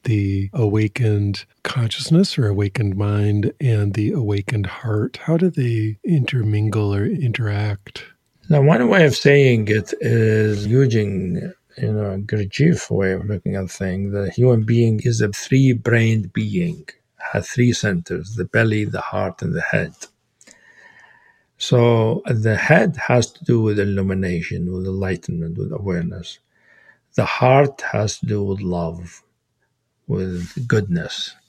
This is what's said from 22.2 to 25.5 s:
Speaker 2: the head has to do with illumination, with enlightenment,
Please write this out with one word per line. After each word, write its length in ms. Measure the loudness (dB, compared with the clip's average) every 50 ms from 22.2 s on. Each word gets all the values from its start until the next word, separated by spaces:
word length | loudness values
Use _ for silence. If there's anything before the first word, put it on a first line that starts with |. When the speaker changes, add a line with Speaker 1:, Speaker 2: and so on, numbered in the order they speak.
| -2
Speaker 2:
the 300 | -2 -2 0 0 0 0
head 400 | 0 4 4 4 4 4 2 -2
has 360 | -4 -2 2 2 2 2 0 _
to 100 | -8 -2
do 180 | 0 2 2
with 180 | 2 2 0 0
illumination, 920 | 0 0 0 0 0 -2 -2 -2 -2 -2 -2 -4 -4 -6 -6 -6 -6 -6
with 140 | -6 -6 -6
enlightenment, 720 | -4 -4 -4 -4 -4 -4 -6 -6 -8 -6 -6 -6 -6